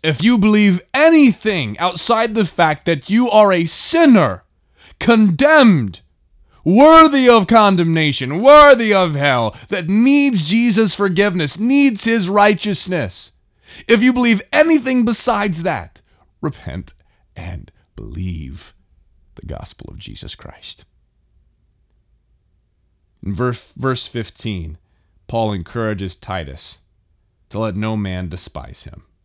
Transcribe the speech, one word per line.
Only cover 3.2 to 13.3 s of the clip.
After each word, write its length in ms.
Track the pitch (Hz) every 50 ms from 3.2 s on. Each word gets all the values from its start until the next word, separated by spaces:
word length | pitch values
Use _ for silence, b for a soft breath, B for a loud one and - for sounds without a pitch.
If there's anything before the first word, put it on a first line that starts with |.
| 254 240
are 220 | 208 214 214 202
a 120 | 185 175 170
sinner, 760 | 165 - - - - - 330 339 302 240 202 156 110 92 87 _ _ _ _ _ _ b b b b b b
condemned, 1000 | - - 233 220 214 196 170 139 277 294 311 302 262 226 185 147 113 95 85 - _ _ _ _ _ _ _ _ _ _ _ _ _
worthy 640 | 151 190 226 285 311 320 320 311 302 277 269 254 247
of 180 | 233 226 190
condemnation, 960 | - 226 226 208 202 190 175 170 165 160 160 156 151 135 - 131 123 147 180
worthy 500 | 226 269 294 302 294 285 277 226 233 214
of 220 | 202 190 185 170 151
hell, 420 | 143 143 143 131 123 113 110 B B B B
that 200 | 208 190 170 156
needs 600 | 196 214 240 269 285 285 285 285 240 185 151 147
Jesus' 480 | 196 233 240 247 190 214 226 190 -
forgiveness, 640 | - 202 196 175 170 202 208 175 180 156 139 - 170
needs 420 | 214 240 269 285 285 269 226 196
his 260 | - 226 226 226 180 175
righteousness, 1040 | 196 208 202 208 208 - - 208 190 - - 175 180 165 123 92 - - - -